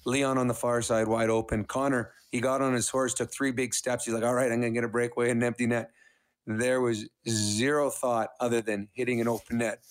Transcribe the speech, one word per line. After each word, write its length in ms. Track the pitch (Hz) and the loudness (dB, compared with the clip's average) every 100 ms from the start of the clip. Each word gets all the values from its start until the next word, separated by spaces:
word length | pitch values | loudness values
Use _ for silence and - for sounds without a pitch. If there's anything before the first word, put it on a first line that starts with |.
| - | -2
Leon 340 | 135 139 131 | 0 2 2
on 80 | 123 | 0
the 80 | 117 | 0
far 260 | 120 120 | 0 0
side 260 | 117 113 110 | 2 2 2
wide 220 | 113 113 | 2 2
open. 360 | 113 113 110 101 | 2 0 -2 -2
Connor, 480 | 131 139 127 117 - - | -2 0 0 -2 -10 -8
he 80 | 123 | -2
got 240 | 127 135 | 0 2
on 100 | 135 | 2
his 160 | 123 110 | 0 0
horse, 240 | 131 127 | 0 0
took 180 | - 117 | -2 -4
three 200 | - 139 | -2 -2
big 240 | 123 123 - | -2 -2 -2
steps. 300 | 127 120 - | -2 -2 -2
He's 80 | 113 | -2
like, 80 | |
"All 100 | 117 | 0
right, 180 | 123 127 | 2 2
I'm 80 | 117 | 2
gonna 120 | 120 | 0
get 120 | 117 | 0
a 60 | 117 | -2
breakaway 400 | 117 120 120 120 | 0 -2 0 0
and 140 | 120 | 2
an 20 | 120 | 0
empty 220 | 113 120 | 0 0
net." 240 | 120 110 _ - _ _ _ - | 0 -2 _ -20 _ _ _ -8
There 320 | 110 123 131 | -2 0 2
was 280 | 123 110 107 _ 117 | 2 0 -6 _ -2
zero 600 | 110 104 104 131 147 143 | 0 0 0 2 2 0
thought 400 | - 127 117 110 - | 0 0 0 -2 -2
other 220 | 120 117 | 0 0
than 260 | 110 104 101 | 0 -4 -4
hitting 260 | - 123 120 | -6 -2 0
an 80 | 117 | 0
open 300 | 113 - 120 | -2 -2 -2
net 220 | 113 101 - | -2 -4 -10